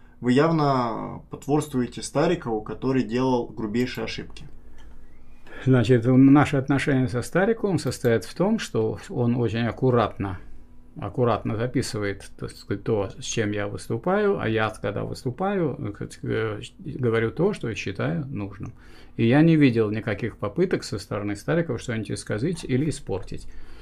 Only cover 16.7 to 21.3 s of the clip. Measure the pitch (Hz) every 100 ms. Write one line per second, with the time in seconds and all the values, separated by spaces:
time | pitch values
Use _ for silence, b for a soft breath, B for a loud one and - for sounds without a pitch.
16.7 | - - 127 120 113 113 - 190 190 120
17.7 | 101 - 95 123 165 135 104 98 - -
18.7 | - B B B B 117 143 165 160 139
19.7 | 113 107 107 113 101 113 - 104 - 185
20.7 | 165 - 107 - 107 104